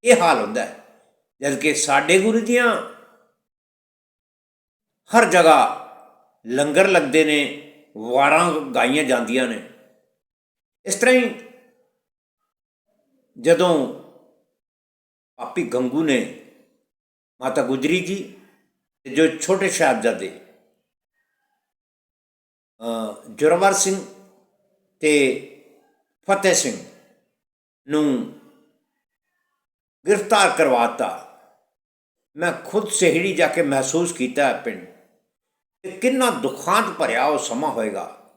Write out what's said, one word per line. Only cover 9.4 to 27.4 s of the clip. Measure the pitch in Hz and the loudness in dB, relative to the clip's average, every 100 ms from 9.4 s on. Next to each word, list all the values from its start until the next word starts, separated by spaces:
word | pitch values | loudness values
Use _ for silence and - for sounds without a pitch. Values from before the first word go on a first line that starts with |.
| 123 | -2
ਨੇ। | 107 - - _ _ _ _ _ _ _ _ _ _ | -6 -12 -20 _ _ _ _ _ _ _ _ _ _
ਇਸ | - | -8
ਤਰ੍ਹਾਂ | 190 240 | -2 2
ਹੀ | 254 233 - - - _ _ _ _ _ _ _ _ _ _ _ _ _ _ _ _ _ - | 2 0 -8 -20 -20 _ _ _ _ _ _ _ _ _ _ _ _ _ _ _ _ _ -6
ਜਦੋਂ | 120 170 180 160 123 - - - _ _ _ _ _ _ _ _ _ _ _ _ | 2 4 4 2 -2 -8 -20 -20 _ _ _ _ _ _ _ _ _ _ _ _
ਪਾਪੀ | 117 - | -10 -8
ਗੰਗੂ | 117 123 127 139 | -4 -2 -2 -2
ਨੇ | 160 127 - - - _ _ _ _ _ _ _ _ _ | 0 0 -2 -12 -20 _ _ _ _ _ _ _ _ _
ਮਾਤਾ | 131 143 | -6 -4
ਗੁਜਰੀ | 123 131 143 180 | -2 -2 0 -2
ਜੀ | 175 196 - - _ _ _ _ _ _ | -2 -8 -10 -18 _ _ _ _ _ _
ਤੇ | 135 | -8
ਜੋ | 131 160 160 | 0 0 0
ਛੋਟੇ | - 190 190 | -2 0 0
ਸਾਹਿਬਜ਼ਾਦੇ, | - 156 113 113 92 95 - - _ _ _ _ _ _ _ _ _ _ _ _ _ _ _ _ _ _ _ _ _ _ _ | 0 0 2 0 -2 -8 -12 -20 _ _ _ _ _ _ _ _ _ _ _ _ _ _ _ _ _ _ _ _ _ _ _
ਅਹ, | 117 117 110 104 - | -8 -6 -8 -12 -18
ਜ਼ੋਰਾਵਰ | 107 151 170 196 | 0 2 4 4
ਸਿੰਘ | 190 190 190 - - - _ _ _ _ _ _ _ | 2 -2 -2 -8 -20 -20 _ _ _ _ _ _ _
ਤੇ | 156 147 135 - - - _ _ _ _ _ _ - | 2 4 2 -2 -8 -20 _ _ _ _ _ _ -4
ਫਤਿਹ | 196 190 | 0 2
ਸਿੰਘ | 165 135 98 85 - _ _ _ _ | 0 -2 -6 -14 -20 _ _ _ _